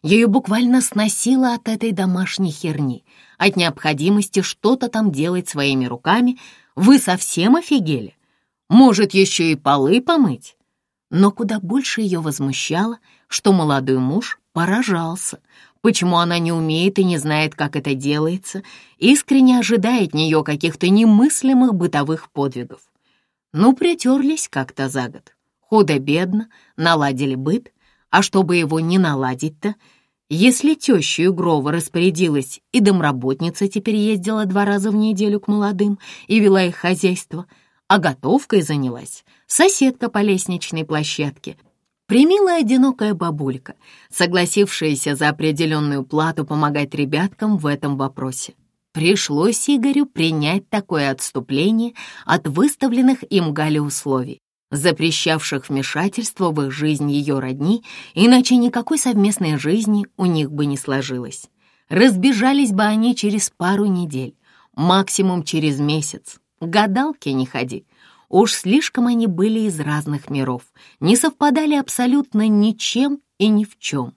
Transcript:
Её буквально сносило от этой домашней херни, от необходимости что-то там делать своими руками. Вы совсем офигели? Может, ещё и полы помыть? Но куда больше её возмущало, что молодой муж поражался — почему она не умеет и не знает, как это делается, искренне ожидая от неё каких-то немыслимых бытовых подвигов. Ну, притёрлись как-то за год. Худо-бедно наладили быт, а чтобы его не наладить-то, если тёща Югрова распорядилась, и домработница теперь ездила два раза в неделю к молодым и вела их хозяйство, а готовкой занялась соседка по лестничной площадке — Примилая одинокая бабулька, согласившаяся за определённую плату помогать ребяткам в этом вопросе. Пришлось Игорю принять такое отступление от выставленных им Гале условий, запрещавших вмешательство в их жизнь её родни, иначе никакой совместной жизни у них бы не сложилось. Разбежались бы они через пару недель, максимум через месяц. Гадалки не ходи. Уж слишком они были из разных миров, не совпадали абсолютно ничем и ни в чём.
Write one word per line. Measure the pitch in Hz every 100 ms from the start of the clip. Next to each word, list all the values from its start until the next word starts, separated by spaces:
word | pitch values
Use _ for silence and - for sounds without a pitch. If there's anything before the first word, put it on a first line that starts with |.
Её | 156 208 233
буквально | 226 - 214 247 254
сносило | 247 202 214 - 233 262 254
от | 233 -
этой | 220 226
домашней | 190 185 180 185 - 185
херни, | 151 170 143 139 123 _ _ _ _
от | 196 190
необходимости | 170 - 156 151 165 208 202 196
что-то | 185 - 208 254 240
там | 220 214
делать | 139 165 180 180
своими | 147 139 135 123
руками. | 120 156 214 247 247 - - _ -
Вы | 190 277
совсем | - 185 - - 190 311
офигели? | 339 285 160 135 101 _ _ _ _ _ _
Может, | 214 262 196 202
ещё | 196 190 -
и | 165 156
полы | 139 143 135 226
помыть? | 247 330 220 123 - _ _ _ _ _ _
Но | 165 196
куда | 202 220 214
больше | 180 247 254 -
её | 208 175
возмущало, | 160 143 139 131 - 160 220 233 _ _ _
что | - 208
молодой | 190 151 139 131 131
муж | 127 175 - - _
поражался — | 165 180 208 247 175 165 185 - - _ _ _ _
почему | 240 - 180 170
она | 170 170
не | 165
умеет | 165 160 160 185 196
и |
не | 190 165
знает, | 147 151 156
как | - 147 147
это | 139
делается, | 131 139 147 160 185 - 190 - - _ _
искренне | 208 285 - 269 262 247
ожидая | 202 226 208 247 175
от |
неё | 151 160 156
каких-то | 151 147 170 - 180
немыслимых | 202 226 208 277 - 262 262 254 196
бытовых | 175 147 143 160 -
подвигов. | - 139 123 120 - _ _ _ _ _ _ _
Ну, | 151 220
притёрлись | 262 349 339 247 277 277 311 -
как-то | - 135 - 135
за | 135 123
год. | - _ _ _ _
Худо-бедно | _ 214 175 143 139 156 185 208 220 _ _ -
наладили | 165 165 143 131 139 131
быт, | 139 226 - _ _ _ _
а | 175
чтобы | 196 196 175 175
его | 156 160
не | 160 185
наладить-то, | 175 135 131 127 156 151 208 214 _ _ _ _ _
если | 156 233 254 285 302
тёща | - 202 143 -
Югрова | 175 175 170 156 139
распорядилась, | 170 160 170 185 160 180 147 131 - _
и | 247
домработница | 208 190 151 131 127 131 170 175 202
теперь | 202 196 214
ездила | 208 208 185 220 208
два | 190
раза | 202 202 202
в | 214
неделю | 214 196 208 202
к | 202
молодым | 208 202 190 208 202 - - -
и | 220
вела | 208 190
их | 185 175
хозяйство, | 175 180 185 180 - 165 180 _ _ _ _
а | 196
готовкой | 160 131 131 262 - 208
занялась | 151 147 131 120 - - _ _ _
соседка | - 359 - 269 254 233
по | 208
лестничной | 208 185 - 175 - 160 156
площадке — | 156 151 - 147 139 - - _ _ _ _ _
Примилая | 220 311 392 381 339
одинокая | 226 254 269 254 214
бабулька, | 180 170 151 139 131 - - _ - _
согласившаяся | - 175 180 180 - 202 - 160 139 151 135
за | 151
определённую | 147 156 151 160 156 147 139
плату | 131 151 160 160 139
помогать | 151 151 147 143
ребяткам | 147 139 151 190 - 214 196
в | 147
этом | 143 147 139
вопросе. | 135 131 131 127 - _ _ _ _
Пришлось | - 160 202 - 147 190 233 -
Игорю | 285 269 277 285
принять | - 160 160 147 190 -
такое | 214 196 160 139
отступление | 135 - 135 123 139 180 226 233 - - - -
от | 147 151
выставленных | 147 277 - 269 240 254 262
им | - 196 165
Гале | 147 156 151
условий, | 147 135 143 131 127 - _ _ _
запрещавших | 143 165 156 160 156 170 160 - 143 -
вмешательство | 139 135 151 190 214 226 - 180
в | 151
их | 139
жизнь | 139 151 147 147
её | 143 143 135
родни, | 131 131 151 233 - - -
иначе | - 226 254 254 247
никакой | 240 240 233 320
совместной | 262 208 202 208 165 147
жизни | 147 208 214 208 196 -
у | 180
них | 160 143
бы | 147 143
не | 139
сложилось. | - 135 135 131 120 - - _ _ _ _
Разбежались | 185 254 185 262 226 254 277 262
бы | 196
они | 214 214 233 247
через | 208 202 -
пару | _ 180 196 208
недель, | 180 175 131 123 _ _ _ _ -
максимум | 165 190 190 - 190 180
через | 151 160 151 139
месяц. | 147 156 151 - - - _ _
Гадалки | 170 202 214 196 294 285 147
не | 131 127
ходи. | 127 127 110 _ _ _ _ _
Уж | 175 220
слишком | - 180 262 - - 240
они | 240 226
были | 170 208 220
из | 214 160
разных | 147 147 147 147 -
миров, | 143 131 123 _ _ - _
не | 156 240
совпадали | 320 - 294 285 302 294
абсолютно | 269 - 247 285 285 208 220
ничем | 208 214 220 - 233 277 285 _ _
и | 208
ни | 208 214
в | _
чём. | - 143 123